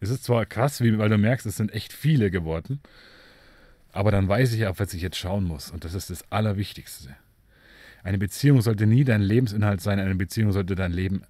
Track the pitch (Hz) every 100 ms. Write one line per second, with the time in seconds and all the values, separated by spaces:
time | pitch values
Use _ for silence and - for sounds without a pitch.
0 | 120 131 - 117 104 - 139 - 117 110
1 | 107 107 104 123 110 - 107 107 - -
2 | 147 151 101 90 80 80 - 139 - -
3 | - - - - - - - _ _ -
4 | 101 101 92 101 131 113 107 90 101 90
5 | 90 - 90 101 92 76 - 85 82 87
6 | - 90 - 101 110 98 98 - - -
7 | 65 - _ _ _ _ _ - - -
8 | - 101 101 - 143 139 110 107 107 117
9 | 139 107 98 113 131 101 104 98 104 98
10 | 98 92 95 - 107 98 92 92 90 85
11 | 95 95 -